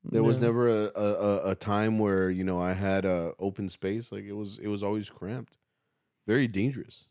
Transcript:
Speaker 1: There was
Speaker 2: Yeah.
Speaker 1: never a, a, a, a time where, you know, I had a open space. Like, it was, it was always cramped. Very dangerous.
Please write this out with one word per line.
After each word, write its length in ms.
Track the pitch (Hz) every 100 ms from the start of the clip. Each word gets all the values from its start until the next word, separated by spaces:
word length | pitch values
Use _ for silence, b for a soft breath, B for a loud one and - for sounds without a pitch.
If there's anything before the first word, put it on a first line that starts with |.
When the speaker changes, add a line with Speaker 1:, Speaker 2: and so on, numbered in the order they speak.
Speaker 1:
There 180 | - 113
was 160 | 113 117
Speaker 2:
Yeah. 60 |
Speaker 1:
never 240 | 120 117 120
a, 220 | 110 104 -
a, 60 |
a, 500 | 104 95 104 101 98
a 40 | 95
time 420 | 104 104 110 110
where, 320 | 104 95 92
you 140 | 92
know, 160 | 92 90
I 120 | 90
had 300 | 92 98 98 95
a 280 | 90 85 -
open 280 | 98 95 98
space. 420 | - 95 107 113
Like, 140 | 101 101
it 80 |
was, 260 | 104 101 104
it 80 | 107
was 160 | 101
always 260 | 101 107 107
cramped. 480 | - 90 127 113 _ _ _ _ _ _ _ -
Very 180 | 135 123
dangerous. 600 | 95 120 127 - - -